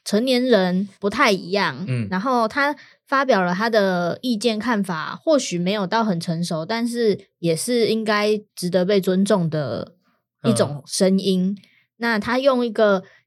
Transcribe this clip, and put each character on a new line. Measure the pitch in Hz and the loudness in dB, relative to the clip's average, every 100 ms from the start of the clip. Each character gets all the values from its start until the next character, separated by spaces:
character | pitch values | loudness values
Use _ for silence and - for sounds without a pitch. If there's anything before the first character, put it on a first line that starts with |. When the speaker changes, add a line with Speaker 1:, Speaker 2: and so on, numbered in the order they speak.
Speaker 1:
成 | - 202 | -4 -2
年 | 262 247 254 | 0 0 4
人 | 214 185 180 202 - | 2 2 0 -4 -4
不 | 202 | -6
太 | 214 262 | 0 2
一 | 190 170 | 2 -2
样。 | 202 180 123 180 | -2 -2 -4 -6
Speaker 2:
嗯。 | 127 107 | -4 -4
Speaker 1:
然 | 185 | -4
后 | 240 247 220 | -2 0 0
他 | 277 285 285 - _ - | 0 -2 -2 -10 _ -4
发 | 269 269 | -2 2
表 | 208 | 2
了 | 185 | 0
他 | 175 226 | 0 0
的 | 220 196 180 175 - | 2 2 0 -2 -4
意 | 254 226 | -4 -2
见 | 233 220 | -2 -2
看 | 226 220 | -2 -2
法， | 196 160 151 - | -2 -4 -8 -6
或 | - 294 | 2 2
许 | 254 175 | 2 -4
没 | 175 | -2
有 | 214 185 | -2 0
到 | 220 | 0
很 | 220 170 | 0 -2
成 | 165 165 | -4 -4
熟， | 175 160 | -4 -6
但 | 160 226 233 | -4 -4 -4
是 | 240 226 196 - _ | 0 0 0 -4 _
也 | 170 160 | -2 -2
是 | - 240 180 | 0 0 2
应 | 220 | 0
该 | 220 208 214 214 208 - | 0 0 0 -2 -4 -8
值 | 180 | -2
得 | 180 180 | 0 2
被 | 208 | 2
尊 | 185 185 196 | 2 0 2
重 | 214 170 | 2 0
的 | 156 135 101 - _ _ _ _ _ | -2 -4 -6 -10 _ _ _ _ _
一 | - | 2
种 | - 190 147 - | 4 4 -2 -8
声 | - 190 190 | 0 2 2
音。 | 190 185 185 202 | 2 0 0 -4
Speaker 2:
嗯。 | _ _ _ - | _ _ _ -8
Speaker 1:
那 | 233 220 | -4 -2
他 | 202 247 | -2 0
用 | 269 254 | 2 2
一 | 240 | 0
个 | 214 208 196 - _ | 2 2 2 -2 _